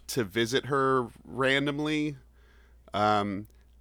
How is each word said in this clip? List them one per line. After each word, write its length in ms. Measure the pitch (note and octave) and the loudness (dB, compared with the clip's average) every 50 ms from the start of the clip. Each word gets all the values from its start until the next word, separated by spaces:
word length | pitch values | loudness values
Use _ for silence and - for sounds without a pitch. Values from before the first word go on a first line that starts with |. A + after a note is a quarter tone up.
| - | -12
to 160 | - - C3+ A2 | -6 -2 -2 -2
visit 440 | F2+ G2 A2+ A#2 A2+ C3 C3 - | 0 0 0 0 2 0 -2 0
her 400 | B2+ C#3+ C3+ C3+ C3+ C3 B2+ A#2+ G#2+ - - - | 0 0 2 2 4 2 2 0 -2 -8 -16 -18
randomly, 960 | D#2+ F2+ A#2+ C3+ C3 C3+ C#3 C#3+ D3 C#3+ D3 D3+ D3+ D#3 D3+ D3+ D3+ C#3 C3 - - _ - - - - - - - - - - - - | -10 -4 0 2 2 2 2 2 0 -2 -2 -2 -2 -2 -2 -2 -4 -6 -10 -16 -20 _ -20 -20 -20 -20 -20 -20 -20 -20 -20 -16 -8 -2
um, 540 | G2+ G#2 G#2+ G#2+ G#2 G2+ G2+ F#2 G2 G#2+ - - - - - - - | 2 2 4 4 2 2 -2 -4 -8 -10 -12 -18 -20 -20 -20 -6 4